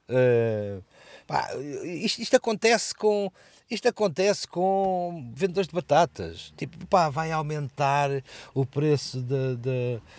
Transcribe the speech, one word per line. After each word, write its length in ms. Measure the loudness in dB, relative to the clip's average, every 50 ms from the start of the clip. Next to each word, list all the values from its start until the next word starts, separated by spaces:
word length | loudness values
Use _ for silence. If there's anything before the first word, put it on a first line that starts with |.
| _ 0
Eh, 680 | 4 4 6 6 6 4 4 2 0 -2 -4 -6 -8 -10 -14 _ _ -20 -20 -20 -20 -20 _
pá, 240 | -2 -2 -2 -2 -2 -6 -8 -8 -8 -8 -8 -8
isto, 380 | -8 -6 -4 -4 -4 -4 -4
isto 140 | 2 4 4
acontece 580 | 4 4 2 -2 2 4 4 4 4 2 -2 -4
com, 360 | 0 0 0 2 2 -2 -4 -6 _ -20 -20 -20 -20 _ _
isto 160 | -8 -2 0
acontece 600 | -2 0 2 -2 -2 0 2 2 2 2 0 -4 -6
com 840 | -4 -2 0 0 2 0 0 0 -2 -2 -4 -6 -8 -10 -12 -12 -4
vendedores 340 | -2 -2 -2 0 -2 -4 -2
de 60 | -4
batatas. 800 | -6 0 4 4 4 4 2 0 -8 -8 -8 -8 -12 -16 -18 -10
Tipo, 300 | -10 -10 -10 -10 -14 -2
pá, 240 | 2 4 4 4 2
vai 200 | 0 -4 -4 -2
aumentar 760 | -4 -4 -4 -4 -4 -6 -6 -8 -2 0 2 2 4 2 2 2 0 -4 -6 -10 -18 -20 -20 -4 _
o 100 | -2 -2
preço 560 | 0 0 0 2 2 2 2 0 -6 -8 -8
da, 340 | -4 -2 -2 -2 0 -2 -4
da, 440 | -2 -2 -2 -2 0 -2 -2 -4 -6 -10 -16 -20